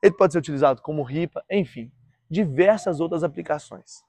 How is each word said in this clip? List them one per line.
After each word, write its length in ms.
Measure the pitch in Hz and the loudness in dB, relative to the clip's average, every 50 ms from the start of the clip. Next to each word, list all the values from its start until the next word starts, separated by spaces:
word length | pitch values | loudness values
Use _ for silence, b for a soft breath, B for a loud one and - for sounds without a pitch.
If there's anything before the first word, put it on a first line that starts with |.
| - | 6
Ele 120 | 196 - | 4 6
pode 180 | - 196 180 147 | 6 2 2 2
ser 60 | 175 | -2
utilizado 440 | 147 - 151 139 147 139 135 - _ | -4 -4 -2 2 2 2 2 0 _
como 200 | - 156 151 139 | -8 -6 -6 -6
ripa, 420 | 120 135 156 170 160 _ - - _ | -4 -4 -4 -4 -4 _ -12 -10 _
enfim, 420 | 185 202 180 - - 123 117 123 _ _ _ _ _ _ _ _ | -4 -4 -4 -4 -8 -16 -16 -16 _ _ _ _ _ _ _ _
diversas 680 | 160 185 214 165 131 135 175 196 220 208 - 196 170 143 | -2 -2 -2 -2 2 2 4 4 4 2 0 -4 -2 -2
outras 240 | 160 170 175 165 156 | -4 -4 -2 -4 -4
aplicações. 760 | 170 147 175 170 - 151 147 - - - - - _ - - _ | -4 -6 -8 -6 -6 -6 -6 -6 -16 -20 -20 -20 _ -20 -20 _